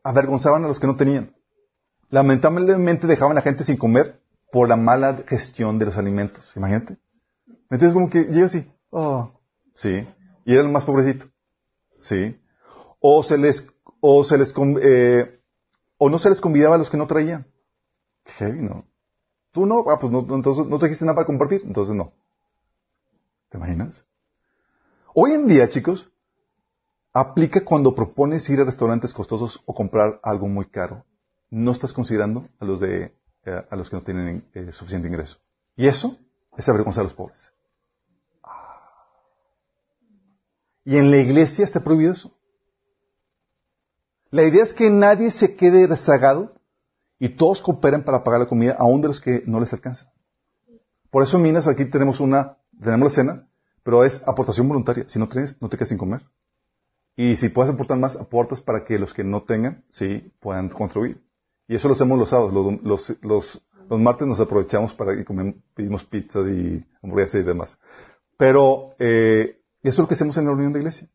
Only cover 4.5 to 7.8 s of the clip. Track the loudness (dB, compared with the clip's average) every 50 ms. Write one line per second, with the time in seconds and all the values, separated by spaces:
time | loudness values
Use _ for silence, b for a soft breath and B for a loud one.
4.5 | 0 2 4 4 4 2 4 2 2 2 2 0 -2 -4 -6 -6 -6 -6 -6 -6
5.5 | -8 -6 -4 -2 -2 -2 -2 -2 -2 -4 -4 -2 -2 -4 -4 -6 -8 -14 -20 -18
6.5 | -10 -8 -4 -2 -2 -4 -4 -8 -16 -20 _ _ _ _ _ _ _ _ _ _
7.5 | -20 _ _ -6 -2 2